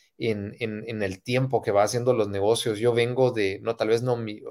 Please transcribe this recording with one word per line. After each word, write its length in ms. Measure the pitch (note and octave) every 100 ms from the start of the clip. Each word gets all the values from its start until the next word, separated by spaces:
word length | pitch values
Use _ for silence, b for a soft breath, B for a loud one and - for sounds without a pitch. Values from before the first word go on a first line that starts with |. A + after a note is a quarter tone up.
| b -
en, 380 | A#2+ G#2 G2+ B2
en, 240 | A#2 G#2+ A2
en 160 | A2
el 180 | G2+ F#2
tiempo 400 | - B2 C3 A#2
que 80 | -
va 140 | G2+
haciendo 300 | G#2+ B2 A#2+
los 140 | A2+ G#2
negocios. 520 | G2+ G2 A#2 B2 G#2
Yo 120 | A#2 A#2+
vengo 340 | A#2 B2 B2+
de, 300 | A2+ G2 G2
no, 140 | A2 A2+
tal 140 | A2
vez 120 | A#2
no, 160 | B2+ A#2
mi, 240 | A2 G#2+ -